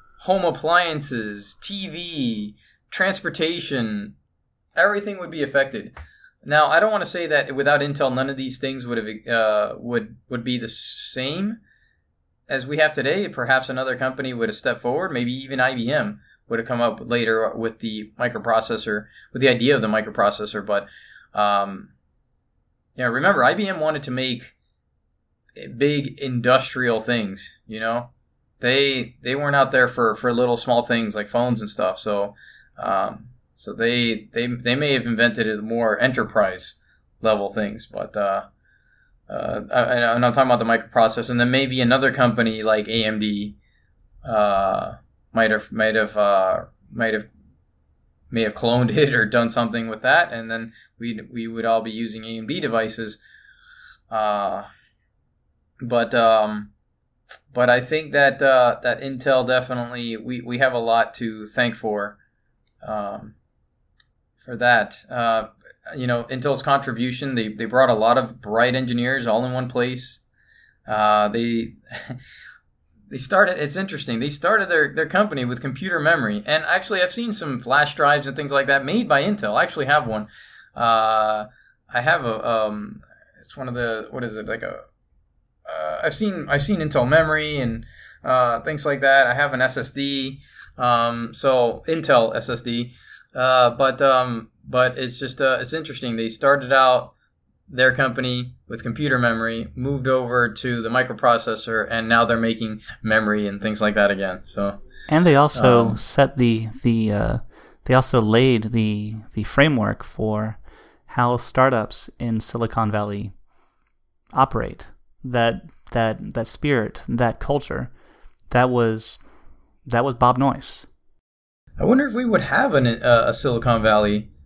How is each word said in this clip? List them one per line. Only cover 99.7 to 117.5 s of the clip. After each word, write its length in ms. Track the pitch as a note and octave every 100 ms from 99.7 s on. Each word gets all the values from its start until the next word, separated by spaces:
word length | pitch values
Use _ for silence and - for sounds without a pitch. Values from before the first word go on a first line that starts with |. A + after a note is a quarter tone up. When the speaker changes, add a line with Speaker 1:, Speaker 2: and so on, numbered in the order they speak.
| B2+
Speaker 1:
moved 320 | C3 C#3+ C3
over 460 | C3 A#2+ B2 A#2+
to 280 | G#2 B2+ A#2+
the 60 | A2+
microprocessor, 1000 | B2 B2+ G#2+ B2+ A#2 - A2 - A2+ -
and 180 | A#2 A2+
now 180 | A#2 B2
they're 120 | A#2
making 440 | A2+ A2+ A2 A2 - -
memory 460 | A2 A2 G#2+ G#2 G2+
and 120 | G2+
things 220 | A2 G#2
like 140 | G#2+ G#2
that 160 | G2+
again. 320 | G2 F#2+ F#2 -
So, 360 | - G2+ G3 - - -
Speaker 2:
And 160 | D#3 F3
they 100 | C#3
also 520 | D3 B2 B2+ A#2+ A#2
Speaker 1:
um, 80 | G#2+
Speaker 2:
set 400 | - - C3+ C3
the, 320 | A#2+ A2+ A2+ G#2
the, 280 | A#2+ A2+ A2
uh, 260 | G#2 A2 B2 - - - - -
they 100 | C3
also 260 | - B2+
laid 440 | G#2+ A2+ C3 A#2 A2
the, 500 | A#2 G#2+ G#2 G#2 G#2+ -
the 100 | -
framework 600 | G#2+ - D#3 C3 G#2 G#2
for 560 | - - A2 G#2+ A2 - - - - _ -
how 300 | - A#2+ B2
startups 720 | - - C3 A#2+ G#2+ - - -
in 200 | A#2+ A2+
Silicon 520 | - A#2 A2+ - A2
Valley 420 | G#2 G#2 G2+ G#2 - - _ _ _ _ _ _ _ _
operate. 540 | B2 C3+ A2+ - - - - _ _ B2+
That, 360 | A#2+ A#2 F#3 - - -
that, 440 | A#2+ A2+ G#2+ G#2+ A#2+
that 100 | A2+
spirit, 560 | - D3 C3 G#2+ - -
that 320 | A#2+ A#2+ -
culture, 520 | -